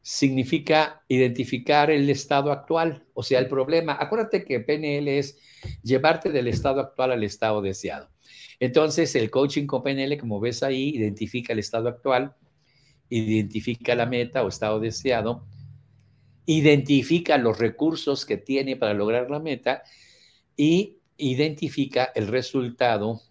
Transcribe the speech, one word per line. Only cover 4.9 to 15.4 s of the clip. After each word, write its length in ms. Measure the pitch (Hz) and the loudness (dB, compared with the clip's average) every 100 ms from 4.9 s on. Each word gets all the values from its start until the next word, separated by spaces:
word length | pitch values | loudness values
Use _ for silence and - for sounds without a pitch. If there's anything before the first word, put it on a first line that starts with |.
| 143 | -2
L 200 | 147 139 | 0 -2
es 200 | 139 - _ - - - | -2 -10 _ -20 -16 -12
llevarte 480 | 113 127 151 165 190 | 0 2 4 2 0
del 180 | 147 123 | -2 0
estado 320 | - 139 135 | -2 0 0
actual 320 | - - 131 | -4 -2 0
al 120 | 123 | 0
estado 360 | 107 - 113 107 | -4 -2 0 0
deseado. 500 | 98 95 92 73 - _ _ - - - | -2 -6 -8 -10 -14 _ _ -20 -20 -4
Entonces, 540 | 127 139 156 151 160 | 2 4 2 2 2
el 160 | 135 110 | 2 0
coaching 360 | 135 143 143 143 | 2 0 0 -2
con 160 | 135 | -4
P 80 | 139 | -2
N 140 | 135 | -2
L, 140 | 135 143 | -2 -4
como 220 | 120 104 | -4 -4
ves 220 | 113 120 | -4 -2
ahí, 280 | 139 131 135 | -2 -2 -2
identifica 600 | 120 107 98 107 123 120 | -2 -2 -2 -6 -6 -4
el 60 | 113 | -4
estado 300 | 101 117 117 | -2 -4 -4
actual, 460 | 117 139 127 139 _ _ _ _ _ _ _ _ | -4 -2 0 -2 _ _ _ _ _ _ _ _
identifica 840 | 120 110 110 101 110 107 117 - | -2 2 0 0 -4 -6 -6 -2
la 120 | 120 117 | 0 0
meta 360 | 123 120 131 | -2 -2 -2
o 40 | 104 | -2
estado 320 | - 107 107 | -2 -2 -2
deseado, 680 | 110 110 135 120 110 120 | -2 -4 -2 0 0 -6